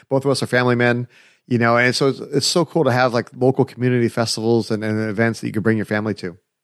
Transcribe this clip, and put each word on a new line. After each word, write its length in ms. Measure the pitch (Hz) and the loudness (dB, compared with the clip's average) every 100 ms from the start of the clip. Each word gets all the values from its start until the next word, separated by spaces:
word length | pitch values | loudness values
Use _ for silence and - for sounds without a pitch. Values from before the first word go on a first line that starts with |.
| _ | _
both 160 | 135 | -2
of 60 | 139 | 0
us 120 | 127 | -2
are 40 | 110 | 0
family 280 | 127 123 | 2 2
men, 320 | 120 120 120 120 _ _ _ - | 2 2 0 -4 _ _ _ -4
you 100 | 120 | 0
know, 180 | 117 117 | 2 4
and 180 | 123 | 2
so 140 | 120 139 | 2 0
it's, 120 | 123 | -2
it's 260 | - 143 - | -4 -2 0
so 180 | 180 | 0
cool 200 | 165 170 | 0 0
to 80 | 131 | 2
have, 200 | 123 127 | 2 2
like, 160 | 117 - 127 | 0 -4 0
local 300 | 127 131 127 | 0 2 -2
community 420 | - 127 123 113 | 0 -2 2 0
festivals 640 | - 113 - 110 117 104 | 0 -4 -2 0 0 0
and, 120 | 110 | -4
and 240 | 110 107 110 | -2 -2 -4
events 360 | 101 117 113 | 0 -2 -2
that 60 | 120 | -6
you 40 | |
can 100 | 110 | -2
bring 140 | 107 110 | 0 -2
your 80 | |
family 300 | 98 107 107 | -2 -4 -4
to. 240 | 98 92 85 _ _ | -6 -8 -14 _ _